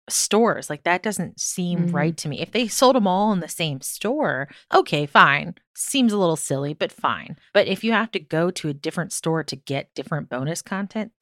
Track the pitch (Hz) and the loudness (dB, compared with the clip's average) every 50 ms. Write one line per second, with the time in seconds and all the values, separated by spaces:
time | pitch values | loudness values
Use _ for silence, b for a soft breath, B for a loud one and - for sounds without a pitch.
0 | _ - - - - - - 208 233 214 160 - - - 151 147 - 170 175 185 | _ -4 -2 -2 0 2 4 4 4 4 2 0 -4 -8 -8 -4 0 0 0 0
1 | - 220 202 - 175 - - - - - - - 180 175 175 170 170 175 170 143 | 0 -2 -4 -4 -6 -6 -6 -6 -6 -6 -4 -2 -2 -2 0 0 0 0 0 0
2 | 147 165 165 - - 156 139 - 156 - - 214 254 214 - - 269 247 254 262 | 0 0 -2 -2 -4 -6 -6 -6 -6 -4 -2 -2 -2 -2 0 2 2 4 4 4
3 | 202 190 180 185 208 220 208 180 165 151 - - 175 156 143 135 - - - - | 2 2 2 2 2 2 0 0 -2 -4 -6 -4 -4 -4 -4 -6 -8 -10 -8 -6
4 | - 202 262 311 285 175 139 131 139 - b b b b - 370 339 - - 147 | -4 -4 -2 0 0 -2 -2 -2 -4 -8 b b b b 2 2 2 2 0 -2
5 | 147 143 - 220 180 151 139 147 160 175 180 _ _ _ _ - - - - 277 | 0 4 6 8 8 8 6 2 0 -4 -12 _ _ _ _ -10 -6 -2 0 2
6 | 254 233 208 208 190 170 160 151 - - 147 135 139 143 156 - 190 160 - - | 4 4 4 4 2 2 2 0 -2 -2 -2 -2 -2 -4 -4 -4 -4 -6 -4 -2
7 | - 143 113 82 71 - 151 - _ _ - 202 202 - 190 - - 226 226 208 | -2 -2 -2 -2 -6 -12 -16 -18 _ _ 2 4 4 4 2 -2 0 2 2 2
8 | 220 226 - 196 151 - - 156 170 180 185 - - 156 143 143 - 160 - - | 2 0 -2 -6 -6 -2 -2 0 0 0 -2 -2 -4 -6 -6 -6 -6 -6 -4 -4
9 | 165 196 - - - 165 160 160 151 - - 143 - - 139 139 - _ - - | -4 -4 -6 -6 -2 -2 -2 -2 -2 -4 -8 -10 -6 -4 -4 -4 -4 _ -10 -10
10 | 139 - 165 147 - - - 123 131 147 170 - - - 196 190 202 190 - 226 | -8 -6 -6 -6 -6 -6 -6 -4 -4 -4 -4 -6 -6 -6 -6 -6 -6 -4 -6 -6
11 | 214 - - - | -8 -8 -6 -2